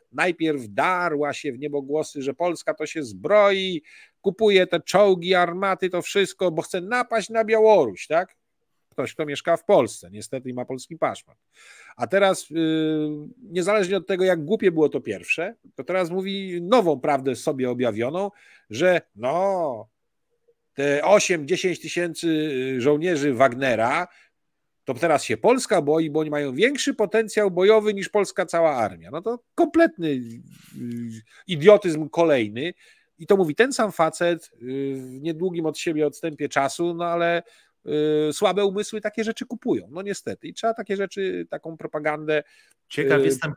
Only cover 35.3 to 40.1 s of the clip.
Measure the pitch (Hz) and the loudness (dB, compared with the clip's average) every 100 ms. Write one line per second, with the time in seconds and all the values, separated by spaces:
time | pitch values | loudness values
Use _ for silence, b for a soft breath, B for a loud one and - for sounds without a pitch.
35.3 | 160 185 170 156 151 180 151 147 - 165 | -4 -4 -2 -4 -4 -4 0 0 -2 -8
36.3 | 147 143 143 139 - 170 170 170 170 170 | -6 -4 -2 -2 -2 -4 -2 -4 -2 0
37.3 | 170 - b b b - 151 151 151 151 | -2 -4 b b b -6 -2 0 2 0
38.3 | 139 202 185 196 190 208 214 208 - 220 | 0 0 2 0 -2 -6 -6 -6 -4 -6
39.3 | 226 - 233 247 127 87 156 202 | -6 -10 -8 -2 -2 -4 -10 -8